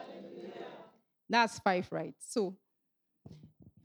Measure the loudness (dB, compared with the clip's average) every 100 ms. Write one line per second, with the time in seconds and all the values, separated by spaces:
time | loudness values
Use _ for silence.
0 | -12 -12 -14 -12 -12 -10 -12 -14 -20 _
1 | _ _ _ 6 6 4 2 2 0 -4
2 | -4 -8 -4 0 0 -2 _ _ _ _
3 | _ _ -20 -20 -20 _ -20 -20